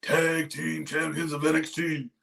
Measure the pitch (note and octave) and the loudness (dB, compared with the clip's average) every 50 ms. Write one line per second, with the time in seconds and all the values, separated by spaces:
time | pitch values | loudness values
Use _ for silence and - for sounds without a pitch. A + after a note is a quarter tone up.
0 | - - D#3 D#3+ E3 E3 E3 E3 D#3 C#3+ C#3+ C3+ D#3+ D#3+ D#3+ D#3+ D3 C#3 - D#3 | 0 4 4 4 4 4 2 0 -2 -4 -6 -6 -4 -4 -4 -4 -6 -2 -2 -2
1 | D#3+ D#3 D#3 D3+ E3 D#3 D3 C#3+ D3 D#3 D#3+ D#3+ D#3 - - D#3+ E3+ E3 D#3 C#3+ | -2 0 -2 -2 -4 -4 -2 0 2 4 4 4 2 0 -4 -2 -2 0 -2 -2
2 | C3 A#2+ _ _ | -4 -10 _ _